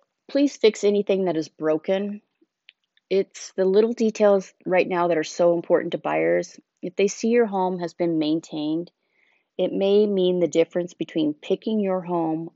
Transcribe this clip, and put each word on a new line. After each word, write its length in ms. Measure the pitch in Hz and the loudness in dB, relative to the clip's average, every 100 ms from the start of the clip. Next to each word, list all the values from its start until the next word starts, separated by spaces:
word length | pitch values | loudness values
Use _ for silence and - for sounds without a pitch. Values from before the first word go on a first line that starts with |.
| _ _ - | _ _ -6
please 280 | 277 285 - | 0 0 2
fix 280 | 220 214 | 0 2
anything 400 | 202 202 202 190 | 0 0 0 0
that 120 | 185 160 | 0 -2
is 120 | 151 | -6
broken. 720 | - 156 156 - 190 202 202 _ _ _ _ - _ _ _ - | -4 -2 -2 -2 -4 -4 -10 _ _ _ _ -20 _ _ _ -4
It's 420 | 190 190 - - - | -2 -2 -10 -12 -2
the 80 | |
little 280 | 190 196 226 | 2 2 2
details 600 | 240 220 214 208 196 - _ | 0 -2 2 4 4 0 _
right 220 | 170 180 - | -2 0 2
now 220 | 180 175 | 0 0
that 100 | 160 | 0
are 60 | |
so 300 | 156 - 175 | -2 2 2
important 380 | 170 - 175 170 | 2 2 0 0
to 60 | 156 | -6
buyers. 600 | 151 156 165 175 180 - _ _ | -4 -2 0 0 -4 -14 _ _
If 140 | 180 | -10
they 140 | - 196 | -2 -2
see 200 | - 226 | 0 0
your 180 | 240 220 | 2 2
home 340 | 196 185 185 | 0 -2 -4
has 120 | 170 | -8
been 280 | - 170 160 | -4 -2 0
maintained, 720 | 151 165 - 156 151 160 170 _ _ _ _ _ _ - | 0 -2 -4 -8 -4 -6 -8 _ _ _ _ _ _ -6
it 140 | 185 | -4
may 340 | 185 196 202 214 | 0 2 4 2
mean 320 | 196 180 180 | 2 2 2
the 80 | 165 | 0
difference 480 | 165 165 180 175 | 2 0 -2 -6
between 400 | - 165 165 151 | -8 -6 -2 -2
picking 460 | 151 - 196 226 220 | -4 -4 -4 -2 -2
your 220 | 196 185 | 0 -2
home 480 | 170 175 160 160 165 | -2 -2 -2 -4 -8